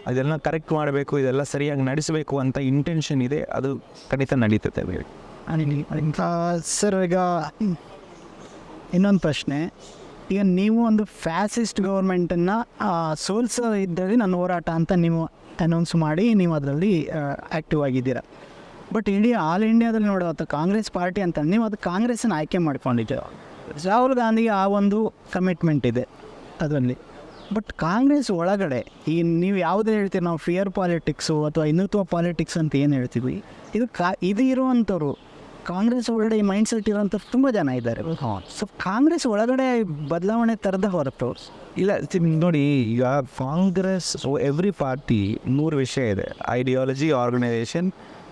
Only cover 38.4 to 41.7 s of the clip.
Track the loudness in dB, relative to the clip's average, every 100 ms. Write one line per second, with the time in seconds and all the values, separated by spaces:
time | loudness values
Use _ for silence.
38.4 | -8 -10 -10 -6 -2 2 4 2 0 0
39.4 | 2 2 2 0 0 -4 -4 -2 0 2
40.4 | 2 0 -2 0 0 0 -2 -2 -4 -6
41.4 | -14 -20 -10